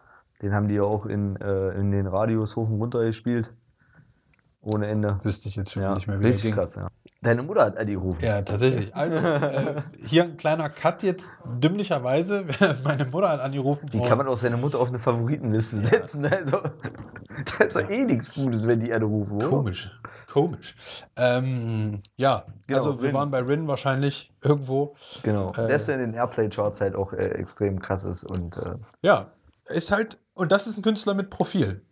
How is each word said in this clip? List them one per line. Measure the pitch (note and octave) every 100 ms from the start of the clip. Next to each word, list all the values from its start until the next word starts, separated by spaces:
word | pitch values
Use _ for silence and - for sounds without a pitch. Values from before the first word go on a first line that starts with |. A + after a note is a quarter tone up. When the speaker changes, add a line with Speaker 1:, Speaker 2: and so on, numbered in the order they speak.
| _ - _ -
Speaker 1:
Den | G2+
haben | G#2 G#2
die | G#2
ja |
auch | G2+ G#2+ G#2+
in, | G#2 G2+ G2+
äh, | G2+ G2 F#2+ F2+
in | G2+
den | G2+ G2
Radios | F#2 A#2 A2 G#2+ -
hoch | A2+
und | G#2+
runter | A#2 B2
gespielt. | A2+ A2 B2 A#2+ A2 - _ _ _ - - _ _ _ _ _
Ohne | G#2+ G#2+ G#2
Ende. | G#2+ G#2 G2
Speaker 2:
Wüsste | G#2 G2 G#2+
ich | G2+
jetzt | G2
schon | -
Speaker 1:
Ja, | G2
Speaker 2:
nicht | F#2+ G2+
mehr, | G2
wie |
der | A2
Speaker 1:
richtig | G2+ A2
Speaker 2:
ging. |
Speaker 1:
krass, | G2+ F2 -
ja. | F#2+ _ - -
Deine | A#2 A#2
Mutter | D3 G3+
hat | G#2+ G2
angerufen. | G#2+ G2 F#2 E2
Speaker 2:
Ja, | A2+ G2+
tatsächlich. | G2 G#2+ C3 B2 G2+
Also, | - D#3+ D#3+
Speaker 1:
<laughs> | E3+ D3 C#3+
Speaker 2:
äh, | C3+ C#3 D3 - - A2+
hier | D#3
ein | F3 D3+
kleiner | E3 D#3+ D3+
Cut | - D#3+ F3+
jetzt, | G3 F3+ - -
dümmlicherweise. | - A#2+ D3+ G3+ G3+ D3 B2 C#3 F3 G3+ F3 C3+
<laughs> | G3 B2+
Meine | C3+ C#3 C3+
Mutter | D3+ D3+
hat | D3
angerufen | C3+ C#3 C3+ D3 D3
Speaker 1:
Wie | A2+
Speaker 2:
und | A#2+
Speaker 1:
kann | A#2+
man | C#3
auch | A#2+
seine | B2 A#2+
Mutter | C#3 C3
auf | B2
eine | B2
Favoritenliste | C3 A#2 A#2 D3+ A#2 A2 A2 G#2+
Speaker 2:
Ja. | A2
Speaker 1:
setzen? | A#3+ A3+ D3 D3
Also, | F#3+ D3 F#3
da | D3 - - - - - - - - -
ist | G#3+ -
doch |
Speaker 2:
Ja. | -
Speaker 1:
eh | G#3+
nichts | B3+ B2+ -
Gutes, | - C3+ A2+ A2+
wenn | A2+
die | A#2
anrufen, | A2+ G#2+ G#2+ G2+
oder? | G#2 C3
Speaker 2:
Komisch. | C3+ A#2+ F2+ - - - - -
Komisch. | C#3 E3 - - - - - - -
Ähm, | B2 B2 C3 B2+ A2+ A2 G#2+ G#2 - -
ja, | C3+ A2+ - - -
Speaker 1:
Genau, | C3+
Speaker 2:
also | C3+ B2
wir | C3+
Speaker 1:
Rin. |
Speaker 2:
waren | C3+ D3
bei | C3
Rin | B2 D3 D#3
wahrscheinlich | C3+ C#3 C3 C#3+ - - _
irgendwo. | C3+ D3 C3 C3+ D3 - - -
Speaker 1:
Genau. | A2 G#2 F#2+
Speaker 2:
Äh, | A2 A2+
Speaker 1:
Der | C#3+
ist | A2
ja |
in | C3+
den | A#2+
Airplay-Charts | A2+ A#2+ - A2 G#2 G#2 G#2
halt | G2
auch, | G2 G2
äh, | - F#2+
extrem | - F#2+ - G2+ F#2+
krass | - F#2+
ist | F#2+ F2+
und, | - F#2 E2+ -
äh | - F2+ G#2+ _
Speaker 2:
Ja, | F3+ D3 G2 _ _ _ -
ist | - -
halt, | G3+ A3 - _
und | - F3
das | G3 G#3+
ist | G#3+
ein |
Künstler | A3 G#3+ -
mit | G3 F#3+
Profil. | - - G3 G2+ F#2+ -